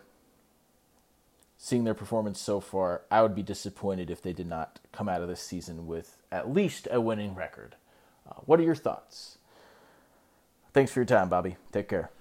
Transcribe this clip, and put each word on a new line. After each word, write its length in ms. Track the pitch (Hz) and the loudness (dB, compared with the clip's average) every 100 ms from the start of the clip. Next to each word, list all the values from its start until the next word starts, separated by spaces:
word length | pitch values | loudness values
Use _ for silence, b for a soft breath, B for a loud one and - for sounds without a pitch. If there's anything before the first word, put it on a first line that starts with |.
| - _ _ _ _ _ _ _ _ _ _ _ _ _ _ _ | -12 _ _ _ _ _ _ _ _ _ _ _ _ _ _ _
seeing 240 | - 123 | -2 0
their 100 | 113 | 2
performance 460 | 107 101 113 107 92 | -2 -2 -2 -2 -6
so 200 | - 101 | -2 -2
far, 440 | - 95 90 87 - | -2 -2 0 -2 4
I 100 | 110 | 6
would 140 | 110 98 | 6 4
be 80 | |
disappointed 640 | 95 95 101 - 98 92 87 | -4 -6 -8 -4 -4 -2 -4
if 140 | 85 | -6
they 100 | 92 | -6
did 140 | 85 87 | -6 -6
not 320 | 80 76 - _ | -6 -8 -12 _
come 160 | - 104 | -8 -4
out 140 | 87 | -2
of 60 | 87 | -4
this 160 | 87 | -8
season 420 | - 90 85 82 82 | -8 -10 -8 -12 -8
with 320 | 82 - - - | -8 -10 -20 -10
at 200 | 92 - | -6 0
least 360 | 160 185 - - | 2 2 -2 -2
a 100 | 123 | 0
winning 360 | 113 107 104 92 | 0 -2 -4 -6
record. 400 | 82 - 52 - _ b b b - | -10 -10 -20 -20 _ b b b -20
Uh, 120 | - 143 | -10 4
what 120 | 165 | 6
are 40 | |
your 100 | 165 | 6
thoughts? 640 | 151 - - - - - - b b b b b b b b b b b _ _ | 2 -2 -4 -12 -20 -20 -20 b b b b b b b b b b b _ _
Thanks 180 | 139 135 | 2 4
for 100 | 131 | 2
your 40 | 120 | 4
time, 240 | 113 92 | 4 4
Bobby. 280 | 90 92 90 - | 2 0 -6 -4
Take 180 | 98 - | -4 -2
care. 200 | 95 80 - | -2 -4 -12